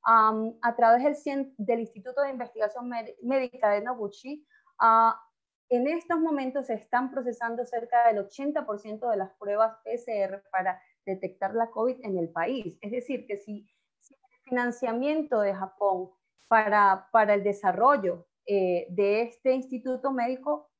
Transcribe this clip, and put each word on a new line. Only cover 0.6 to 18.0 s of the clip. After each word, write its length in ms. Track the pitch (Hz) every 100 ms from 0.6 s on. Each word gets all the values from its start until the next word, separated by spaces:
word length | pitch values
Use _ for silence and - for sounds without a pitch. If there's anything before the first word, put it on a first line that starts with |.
a 120 | 240
través 280 | 233 226 240
del 100 | 294
cien-, 400 | 294 294 277 269 -
del 220 | 202 226
Instituto 420 | 226 208 233 254
de 80 | 277
Investigación 580 | 262 240 220 208 - 247
Mé-, 260 | 233 220 -
Médica 480 | 240 269 247 254 214
de 120 | 208
Noguchi, 600 | 220 240 202 - 254 302 _ _ _ -
ah, 360 | 226 226 226 - _ _ _ _ _
en 180 | 247 269
estos 320 | 339 330 330
momentos 460 | 320 285 262 269
se 80 | 262
están 380 | 220 - 247 262
procesando 520 | 269 240 233 233 233
cerca 420 | 240 240 233 240 233
del 100 | 208
ochenta 480 | 196 - 277 294
por 140 | 262 208
ciento 300 | 214 214 240
de 80 | 202
las 120 | 190 _
pruebas 380 | 202 208 220 226
P 120 | 226 240
C 220 | 240 214
R 180 | 196 196 _
para 300 | 185 185 185 _ _
detectar 480 | - 190 185 _ 196
la 160 | 220 226
covid 340 | 220 240 254
en 140 | 214 190
el 120 | 170
país. 500 | 165 175 262 208 -
Es 100 | 208
decir, 360 | 247 247 247 -
que 100 | -
si, 320 | - 208 _ _ _ _
si 160 | _
el 260 | _ _ _
financiamiento 960 | - 247 240 240 240 233 277 311 302 226
de 140 | 202
Japón 560 | 190 190 _ 202 185 185 _ _ _ _
para, 580 | 226 214 208 202 190 -
para 240 | 226 214
el 80 | 208
desarrollo, 840 | 196 202 196 180 247 254